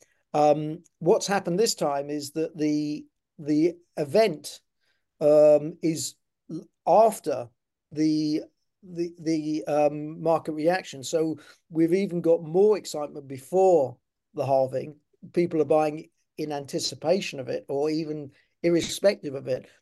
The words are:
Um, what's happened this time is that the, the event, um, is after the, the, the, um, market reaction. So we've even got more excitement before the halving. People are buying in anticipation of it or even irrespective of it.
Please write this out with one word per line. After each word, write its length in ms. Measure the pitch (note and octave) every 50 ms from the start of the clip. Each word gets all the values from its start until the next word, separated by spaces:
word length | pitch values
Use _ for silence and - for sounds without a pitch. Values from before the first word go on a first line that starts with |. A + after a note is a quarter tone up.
| _ _ _ _ _ _ -
Um, 480 | D3+ D3+ D3+ D3 D#3 D3+ D3+ D#3+ F3 - _ _ _
what's 300 | D#3+ E3 A3 - - -
happened 320 | G3+ F#3+ F#3+ F3+ E3+ F#3+
this 160 | A#3 A3+ -
time 340 | - F3 D3 C#3+ C#3+ C#3+ D3
is 220 | D3 D3 C#3+ -
that 260 | - D#3+ D#3+ D#3+ - D#3
the, 480 | D3+ D3+ D3+ D3+ D3+ D3 D3+ D3+ - _ _ _ _ _ _ -
the 380 | D3 D3 D3+ D3+ D#3+ F3 E3+ - _ _ _
event, 640 | - D3+ C3+ C#3+ G#3 A3+ G3+ D#3 D3 - - - - _ _ _ _ _ _ _ _ _ _ _ _
um, 560 | D#3+ D3 D3+ D3+ D3+ D3+ D3+ C#3+ D3 D#3 F#3 -
is 360 | - D#3+ D#3+ C#3 B2 - - _ _ _ _ _ _ - E3 E3 - _ _ _ _
after 640 | - E3+ G#3 A3+ A3 G#3 - - D3+ C3+ A#2 A#2+ A2+ _ _ _ _ _ _ _ _
the, 500 | - D3 D#3 D#3 D#3 D#3 D#3 D3+ D3+ E3 - - _ _ _ _ _ _
the, 300 | - F3+ F3 E3 F3 F3 E3+ F3
the, 460 | D#3 D#3+ D#3+ D#3 D3+ D#3 D3+ D#3 -
um, 560 | D#3+ D3 D3+ D3 D3 D3+ D3+ D3 D3+ D#3+ E3+
market 300 | D#3+ D#3+ E3 D3+ - -
reaction. 500 | D3+ D#3 D3+ E3+ F#3 F#3 F3+ - - C3+
So 360 | B2+ - F3 D#3+ D#3+ D#3+ D3+ D#3 - - - _ _ _
we've 240 | D#3+ D#3+ E3 D#3+ F3
even 260 | F#3+ G3+ E3+ E3+ F3
got 220 | E3 E3 E3+ E3
more 340 | E3+ D3+ D#3+ F#3 G3+ G#3+ G#3 E3+
excitement 500 | - - - D3+ D3 C#3+ D3 D3+ C#3 C3
before 680 | C#3 C3 - - F3 F#3+ F#3+ F#3+ F3 D#3 C3 B2 B2 _ _ _ _ _ _ _ _
the 120 | D3+ C3
halving. 500 | C3+ C3+ C3+ C3 B2+ C3 C3 C3+ D3+ D3 _ _ _ _ _ - -
People 280 | - F3 F3 F3 - D3+
are 60 | -
buying 420 | C#3 E3 D3+ D#3 D3+ D3+ D#3+ D#3+ - _ _ _ _ _ -
in 140 | D3+ D3+
anticipation 880 | D3 C#3+ C#3 C3+ - E3 - - C3 B2+ - D#3 F#3 G3+ F#3+ - D#3+ C#3
of 80 | B2 B2+
it 160 | C#3 C#3+ - -
or 220 | C#3 C#3 D3 D#3
even 400 | D#3 D#3 D#3+ D3+ D3+ D3+ C#3+ B2+ - _ _ _ _ _
irrespective 720 | - E3+ F3 E3 - - - - - G3 G3+ G3+ - D3 C3
of 140 | C3+ C3 C3+
it. 200 | B2+ - - - _ _